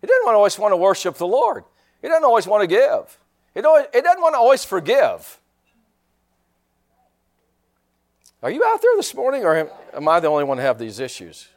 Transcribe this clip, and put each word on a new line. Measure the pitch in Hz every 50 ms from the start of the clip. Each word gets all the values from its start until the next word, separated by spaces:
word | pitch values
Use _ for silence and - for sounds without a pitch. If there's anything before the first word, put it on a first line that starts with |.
It | - -
doesn't | 494 523 466 269 226
always | 214 208 202 - -
want | 208 208
to | 196 180
worship | 175 196 190 - - 185 165
the | - 175 180
Lord. | 202 - - - - - - _ _ _ _ _ _ _
It | - 254
doesn't | 330 320 320
always | 277 233 226 175 180
want | 208 208
to | 208 190
give. | 165 208 262 277 - 107 82 _ - _ _ _ _ _ _ _ _
It | - 220
always, | 302 320 302 277 - -
it | 240 277
doesn't | 349 359 381
want | 339 320 311
to | 269
always | 233 247 277 262 -
forgive. | - 196 185 156 143 226 277 226 127 92 85 - - - _ _ _ _ _ _ _ _ _ _ _ _ _ _ _ _ _ _ _ _ _ _ _ _ _ _ _ _ _ _ _ _ _ _ _ _ _ _ _ _ _ _ _ _ _ _ _ _ _ _ _ _ _ _ _ _ _ _ _ _ _ -
Are | 127
you | 196 294 480
out | 440 453 -
there | - 466 494
this | 403 - - -
morning, | - 233 254 269 277 233
or | 170 156
am, | 160 160 - - - - - -
am | 147 147 156
I | 160 175
the | 165 156
only | 151 147 147
one | 139 139 127
to | 131
have | 135 123 113
these | 117 113 104 104
issues? | 131 127 - - 95 82 78 - - _ _